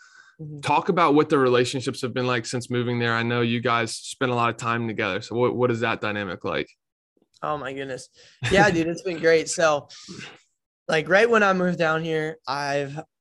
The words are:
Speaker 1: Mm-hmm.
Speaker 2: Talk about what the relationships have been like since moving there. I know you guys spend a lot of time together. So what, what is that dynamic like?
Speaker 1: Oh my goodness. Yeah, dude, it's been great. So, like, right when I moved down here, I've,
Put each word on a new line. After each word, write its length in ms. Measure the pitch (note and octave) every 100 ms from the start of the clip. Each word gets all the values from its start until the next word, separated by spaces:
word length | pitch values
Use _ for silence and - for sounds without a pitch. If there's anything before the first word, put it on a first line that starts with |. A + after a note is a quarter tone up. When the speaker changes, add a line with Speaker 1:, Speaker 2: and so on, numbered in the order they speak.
| - - - -
Speaker 1:
Mm-hmm. 200 | D3+ D3+
Speaker 2:
Talk 280 | C#3+ D3 -
about 260 | F3 D#3+
what 140 | D3 D3+
the 100 | D3
relationships 640 | B2+ B2 B2 C3+ B2+ B2
have 100 | B2
been 140 | B2+ B2
like 200 | B2 A#2+
since 240 | B2+ -
moving 280 | B2 A#2+ A#2+
there. 160 | A#2+
I 80 | A2+
know 200 | A#2 A#2+
you 180 | A#2+ A#2+
guys 340 | A#2+ A#2 A2+
spend 380 | - - - C3
a 20 |
lot 160 | A#2+ A#2
of 60 | A2
time 320 | A#2 A#2 A#2
together. 320 | A2 G#2 F#2+
So 160 | - A2+
what, 180 | B2
what 160 | A#2 B2
is 100 | A2+
that 200 | A#2 G#2
dynamic 440 | G#2+ G#2 G2+ E2+
like? 240 | F#2+ D2 D2 _ _ _ _ _ _ _
Speaker 1:
Oh 140 | D3 D3+
my 160 | C3
goodness. 360 | C3+ C3+ B2+ - _ - - A#2
Yeah, 200 | F#3+ G#3
dude, 160 | E3 D#3+
it's 160 | E3+
been 160 | F#3+ E3
great. 300 | E3 D#3+ D3+
So, 400 | - D#3+ D3 - - - - - - _ _ _ _ -
like, 200 | D#3+ D3+
right 220 | F#3+ A#3
when 120 | A3+
I 100 | G3+
moved 260 | F#3 F3+ E3+
down 240 | D#3+ D#3+
here, 340 | E3 D#3+ D#3 - -
I've, 520 | C#3+ C#3+ C#3+ C#3 D3 - _